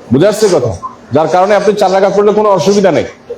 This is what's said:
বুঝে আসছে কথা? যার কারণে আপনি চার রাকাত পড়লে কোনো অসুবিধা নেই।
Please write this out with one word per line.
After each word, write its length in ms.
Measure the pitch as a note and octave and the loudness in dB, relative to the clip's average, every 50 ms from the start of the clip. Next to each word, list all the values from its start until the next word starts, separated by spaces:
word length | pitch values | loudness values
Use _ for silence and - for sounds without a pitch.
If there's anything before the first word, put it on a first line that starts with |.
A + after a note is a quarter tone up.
| - - A2+ | -6 -2 0
বুঝে 140 | C#3 F3 | 2 2
আসছে 200 | G#3+ G#3 G#3 A3 G3 F3 | 2 0 0 0 0 0
কথা? 240 | D3 A#2 G#2+ F#2 - - - - - - - A#2 | 0 -2 -4 -6 -8 -12 -14 -16 -16 -10 -4 -2
যার 140 | D3 D#3+ | -2 0
কারণে 280 | D#3 E3+ F3+ F#3 G3+ G#3 | 0 0 0 0 2 0
আপনি 200 | G3 F3+ G#3 G3+ | 0 0 0 0
চার 180 | G#3 G#3 F3+ F#3+ | 0 0 0 0
রাকাত 240 | G3 G3 F#3+ F#3 | 0 0 0 0
পড়লে 160 | G3+ G#3 G#3 G3+ | 2 2 2 2
কোনো 160 | G#3 G#3+ G#3 | 2 2 0
অসুবিধা 420 | G3 F3+ - F#3+ G3+ G3+ F#3+ F#3 | 0 0 0 0 0 2 2 2
নেই। 120 | D3+ A#2+ F#2+ - - - - - - | 0 0 -4 -6 -10 -18 -16 -16 -16